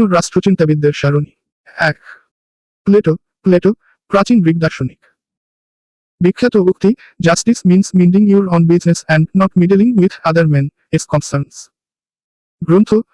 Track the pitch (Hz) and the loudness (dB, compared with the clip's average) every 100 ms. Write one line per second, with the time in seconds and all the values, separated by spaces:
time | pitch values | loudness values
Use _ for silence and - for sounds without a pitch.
0 | 214 175 - 185 196 190 156 151 147 147 | 2 0 -2 -2 0 0 0 0 -2 -2
1 | 143 147 147 _ _ _ _ - 160 - | -2 -2 -4 _ _ _ _ -6 -6 -6
2 | - - _ _ _ _ _ _ - 202 | -14 -20 _ _ _ _ _ _ 0 0
3 | 165 160 _ _ - 175 190 226 _ _ | 0 -4 _ _ 0 2 0 -4 _ _
4 | _ 196 202 240 165 165 160 - 131 - | _ -2 0 0 0 0 -4 -4 -10 -12
5 | _ _ _ _ _ _ _ _ _ _ | _ _ _ _ _ _ _ _ _ _
6 | _ - 175 - 247 214 180 190 196 254 | _ -4 -2 0 0 0 0 0 -2 -2
7 | - - 165 170 - 240 180 185 196 185 | -8 -4 -2 0 -2 -2 2 2 2 0
8 | 175 190 208 196 190 170 165 175 170 170 | 2 2 2 2 2 0 2 2 0 -2
9 | - 156 160 190 190 - 175 196 226 233 | -2 -2 0 0 0 0 2 2 2 2
10 | 185 - 165 160 160 143 143 - _ 156 | 0 -2 -2 0 0 0 -2 -8 _ -6
11 | - 147 - 143 143 - - _ _ _ | -2 -6 -4 -6 -8 -14 -20 _ _ _
12 | _ _ _ _ _ _ 165 180 220 220 | _ _ _ _ _ _ -2 0 2 -2
13 | - | -4